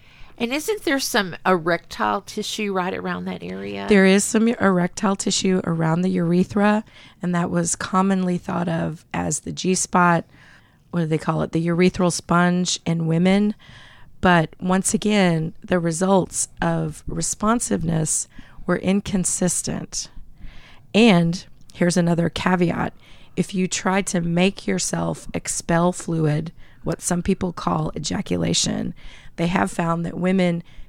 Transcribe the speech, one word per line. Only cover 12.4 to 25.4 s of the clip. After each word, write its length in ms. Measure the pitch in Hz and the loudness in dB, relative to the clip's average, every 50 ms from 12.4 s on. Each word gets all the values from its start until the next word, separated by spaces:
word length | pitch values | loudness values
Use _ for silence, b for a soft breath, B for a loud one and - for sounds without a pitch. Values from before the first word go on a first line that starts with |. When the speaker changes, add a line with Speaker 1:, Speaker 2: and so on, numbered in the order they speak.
| 175 180 180 180 180 - - - - | 4 4 2 2 0 -2 -4 -4 -2
Speaker 2:
in 220 | 165 165 165 165 | -2 -2 -2 0
women. 480 | 160 165 165 180 185 190 202 208 208 214 b b b b b b b b b b b b - | 0 2 2 4 4 4 4 2 0 -2 b b b b b b b b b b b b 0
But 340 | - 185 180 170 160 - - - | 4 4 6 4 4 0 -4 -4
once 360 | 185 180 185 190 190 - - | -2 0 0 0 0 0 0
again, 580 | 202 - 208 214 208 190 175 165 160 156 170 - - - | 0 0 2 2 4 4 4 2 2 -2 -4 -6 -8 -4
the 140 | - 190 | -2 0
results 720 | 180 165 170 160 160 190 190 196 185 160 - - - - - - - | 0 0 0 -2 0 2 4 4 4 2 0 -2 -6 -6 -6 -4 -2
of 440 | 175 170 165 165 160 160 160 - - | 0 0 0 0 -2 -4 -6 -8 -8
responsiveness 1200 | - 175 165 160 - - - - 214 233 240 - - 202 185 165 165 170 160 160 - - - - - b b b b b b b | -6 -4 -4 -4 -4 -4 -2 0 0 0 0 0 -2 -2 -2 0 0 0 0 0 0 -2 -4 -4 -8 b b b b b b b
were 120 | - 180 | -2 -2
inconsistent. 1300 | - - 185 190 202 - - - 190 170 - - - 180 175 - - - - - - - - - - - - - - - - - b b b b b b b b b b b - | 0 0 0 0 0 0 -2 -2 -2 0 0 -2 0 0 0 0 -2 -4 -6 -6 -8 -8 -8 -8 -10 -10 -10 -12 -14 -14 -16 -16 b b b b b b b b b b b 4
And 500 | 196 233 233 185 170 170 165 165 - - - - - - - - | 6 6 8 6 6 4 2 0 -4 -8 -14 -20 -20 -20 -10 -4
here's 240 | - 175 175 165 | 0 0 2 2
another 320 | 180 170 170 170 160 170 160 | 2 2 2 2 2 0 -2
caveat. 640 | - - - 180 185 175 180 165 - - 175 170 - b b b b b b b b | -2 -2 0 2 2 2 2 2 0 -2 -4 -6 -6 b b b b b b b b
If 180 | - 175 - 202 | -4 -4 -2 -2
you 140 | 185 185 | -2 -2
try 340 | 175 - - - 190 185 196 190 | -2 -2 -2 -2 0 0 0 0
to 180 | - - 180 | 0 -2 -2
make 440 | 170 170 165 175 185 196 196 - - | 0 0 2 4 2 2 2 -2 -4
yourself 600 | - 190 180 - - - 170 170 165 160 - - - - | -4 -2 -2 -2 -2 -2 -2 -2 -2 -4 -6 -8 -8 -8
expel 580 | 175 | -8